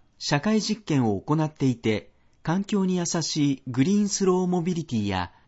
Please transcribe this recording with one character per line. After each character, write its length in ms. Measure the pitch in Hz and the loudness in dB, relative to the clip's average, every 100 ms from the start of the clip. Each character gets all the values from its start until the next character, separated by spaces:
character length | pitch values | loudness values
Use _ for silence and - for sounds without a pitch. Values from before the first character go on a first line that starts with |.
| _ _ | _ _
社 220 | - 147 | -2 -2
会 180 | 208 220 | 2 0
実 240 | 208 214 | 0 -6
験 220 | - 147 117 | 0 2 2
を 120 | 98 | 0
行 140 | - 156 | -2 0
っ 140 | 156 | -2
て 180 | - 135 | 0 -2
い 100 | 117 | 0
て、 340 | 113 107 - _ _ _ | -2 -2 -6 _ _ _
環 220 | - 175 196 | -4 -2 0
境 200 | 208 190 | 0 0
に 120 | 180 | 0
優 80 | 170 | 0
し 480 | 170 151 160 143 | -2 -2 0 0
い 100 | 135 - | 0 -4
グ 200 | 123 147 | 0 2
リ 80 | |
ー 100 | 208 | 2
ン 60 | 202 | 2
ス 160 | - 190 | 0 2
ロ 180 | 185 | 2
ー 40 | 185 | 2
モ 140 | 180 | 0
ビ 140 | 170 170 | 0 -4
リ 80 | |
テ 140 | 160 113 | -2 -2
ィ 100 | 101 | -2
や 240 | 95 87 - | -2 -6 -10